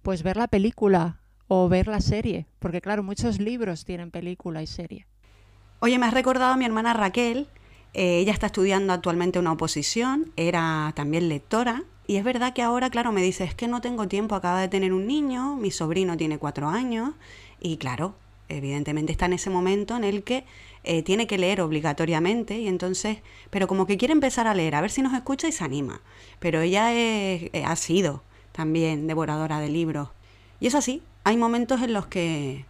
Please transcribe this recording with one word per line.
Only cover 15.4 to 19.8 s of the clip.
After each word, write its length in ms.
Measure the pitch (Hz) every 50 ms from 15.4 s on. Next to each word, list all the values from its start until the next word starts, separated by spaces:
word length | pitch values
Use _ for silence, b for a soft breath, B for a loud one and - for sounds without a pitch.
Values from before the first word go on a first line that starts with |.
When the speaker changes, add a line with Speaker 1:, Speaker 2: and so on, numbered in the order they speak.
| 254 277 285
Speaker 2:
mi 140 | 269 214 190
sobrino 460 | - - 170 156 165 180 190 180 170
tiene 220 | 156 160 156 151 147
cuatro 300 | - 143 - 151 143 151
años", 420 | 170 226 254 254 233 226 233 277 311 B B B B B B B B B
y 160 | - 175 160
claro, 380 | 151 - 127 - - 156 196 208 - - - - - - -
evidentemente 640 | 151 147 139 135 139 147 147 151 147 151 156 156
está 140 | 160 - 185
en 80 | 180 180
ese 160 | 170 - 196
momento 460 | 190 180 180 185 196 202